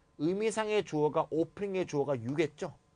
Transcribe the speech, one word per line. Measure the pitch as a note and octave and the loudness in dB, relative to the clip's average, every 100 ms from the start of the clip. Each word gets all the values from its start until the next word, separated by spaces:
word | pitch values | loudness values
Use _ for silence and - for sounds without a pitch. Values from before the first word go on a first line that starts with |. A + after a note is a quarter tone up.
| _ - | _ -2
의미상의 | D3+ F#3+ A3 G#3+ G#3+ G#3+ | 0 2 0 0 0 0
주어가, | F#3 D3+ D3+ C#3+ D#3 | 0 2 2 2 0
오프닝의 | D#3 E3 - G3 F#3 E3+ | 0 -2 -2 -4 -2 -2
주어가 | D3 C#3+ | 0 0
you겠죠? | C3+ A2+ D3 F3 - F3 - _ | 0 -2 0 -2 -2 -10 -10 _